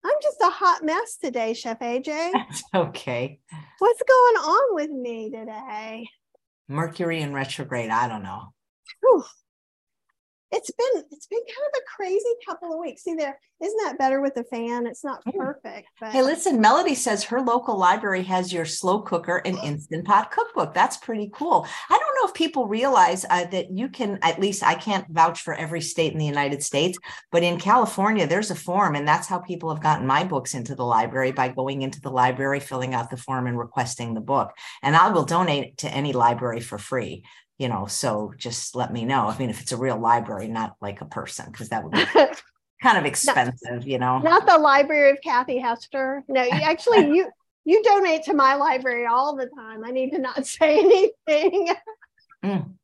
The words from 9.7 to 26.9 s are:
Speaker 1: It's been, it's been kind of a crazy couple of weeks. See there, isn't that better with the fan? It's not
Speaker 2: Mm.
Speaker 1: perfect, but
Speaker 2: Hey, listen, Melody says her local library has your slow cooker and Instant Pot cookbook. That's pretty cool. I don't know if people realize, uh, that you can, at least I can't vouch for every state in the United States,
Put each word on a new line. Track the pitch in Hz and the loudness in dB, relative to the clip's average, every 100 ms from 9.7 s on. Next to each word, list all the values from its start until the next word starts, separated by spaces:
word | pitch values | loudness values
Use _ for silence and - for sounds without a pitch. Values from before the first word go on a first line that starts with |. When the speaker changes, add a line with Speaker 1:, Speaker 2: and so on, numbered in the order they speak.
| _ _ _ _ _ _ _ _ | _ _ _ _ _ _ _ _
Speaker 1:
It's | - - | -8 -6
been, | - 494 415 294 | -2 0 0 -2
it's | 294 - | -20 -8
been | 453 | -8
kind | 480 466 571 | -8 -6 -4
of | 554 | -4
a | - - | -8 -10
crazy | 381 392 466 466 - | -2 -2 0 -4 -6
couple | 349 349 | -10 -8
of | 320 | -8
weeks. | 339 - | -8 -10
See | - 320 | -8 -4
there, | 285 285 _ _ | -6 -8 _ _
isn't | 339 440 | -6 -2
that | 381 254 | -4 0
better | 269 269 | 0 2
with | 277 269 | -2 -4
the | |
fan? | 240 233 233 240 233 | -8 -8 -6 -4 -6
It's | - | -8
not | 285 247 | -10 -8
Speaker 2:
Mm. | 233 392 | -8 -6
Speaker 1:
perfect, | 262 277 220 202 _ _ | -6 -8 -14 -18 _ _
but | 220 | -4
Speaker 2:
Hey, | 262 | 0
listen, | 262 330 392 254 | 0 0 0 4
Melody | 214 285 359 | 6 6 2
says | 269 247 208 | 0 -2 -2
her | - 240 | -2 -2
local | 247 240 247 208 | 0 -2 -2 2
library | 185 190 220 185 | 2 2 0 -4
has | 185 185 180 | -2 -2 -2
your | 180 | -4
slow | 160 - 185 202 | -6 -2 0 0
cooker | 214 170 170 175 | 0 -4 -2 -2
and | 196 180 | -2 -6
Instant | 147 147 - 160 | -6 -8 -8 -8
Pot | 170 208 214 | 2 2 4
cookbook. | - 453 - 151 | -2 -2 -2 -2
That's | 180 247 - | 2 0 0
pretty | - 220 208 | -8 -6 -8
cool. | - 311 208 156 - - | -6 0 0 0 -12 2
I | 403 | 2
don't | 605 539 | 2 0
know | 427 | 0
if | |
people | - 330 277 220 | 0 -2 -2 -2
realize, | 220 269 240 175 190 - | 0 4 6 6 4 0
uh, | 175 175 | 0 0
that | 185 - | -4 -4
you | 190 262 | -6 -6
can, | - 214 196 | -4 -4 0
at | - 165 | -2 0
least | 196 196 | -2 0
I | - 170 | 0 0
can't | - 196 190 | -2 -4 -2
vouch | 160 165 170 | 2 2 2
for | - | -8
every | - 160 170 | -6 -6 -6
state | 156 - 160 | -6 -2 0
in | 156 | 0
the | |
United | 151 143 139 139 | -2 0 -2 -2
States, | - 143 175 | -2 0 0